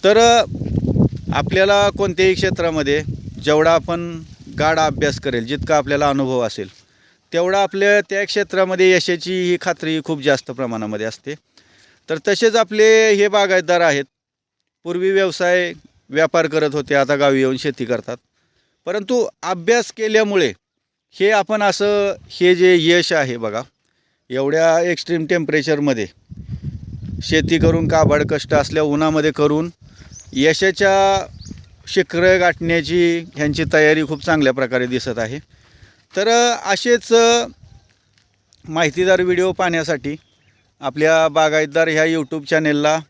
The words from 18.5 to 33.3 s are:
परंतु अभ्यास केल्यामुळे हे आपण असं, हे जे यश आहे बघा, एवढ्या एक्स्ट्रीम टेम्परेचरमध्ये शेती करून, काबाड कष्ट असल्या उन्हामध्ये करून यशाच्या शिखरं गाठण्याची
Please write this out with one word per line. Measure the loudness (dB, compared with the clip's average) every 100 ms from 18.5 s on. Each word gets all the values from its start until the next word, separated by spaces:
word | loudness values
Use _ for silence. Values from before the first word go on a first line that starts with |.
| _ _ _
परंतु | -8 -8 -2 -2 -2 _
अभ्यास | -8 -6 0 0 0
केल्यामुळे | -6 -2 0 2 0 -2 -4 _ _ _ _ _
हे | -2 0
आपण | 2 0 0
असं, | 0 0 0 0 -2 -4 -12
हे | 0 2
जे | 4 4 4
यश | 4 2 2
आहे | -2 -2 -4
बघा, | -6 -6 -10 _ _ _ _ _ _
एवढ्या | -4 -2 2 2 2
एक्स्ट्रीम | 0 -4 -4 -4 -2
टेम्परेचरमध्ये | -2 0 -2 0 0 0 -2 -4 _ _ -20 -14 -10 -10 -12 -14 -14 -12 -10
शेती | -2 -2 0 2
करून, | 2 2 0
काबाड | 2 2 2 0
कष्ट | -4 0
असल्या | 0 0 -2
उन्हामध्ये | 0 0 0 0 -2
करून | 0 0 0 -4 -10 -20 -20 -20 -20 -12
यशाच्या | 0 0 2 0 2 2 4 2 0 -4 -16 -20 -20 -20 _ -6
शिखरं | -4 -2 0 2 4
गाठण्याची | 2 0 -2 -2 0 0 2 0 -6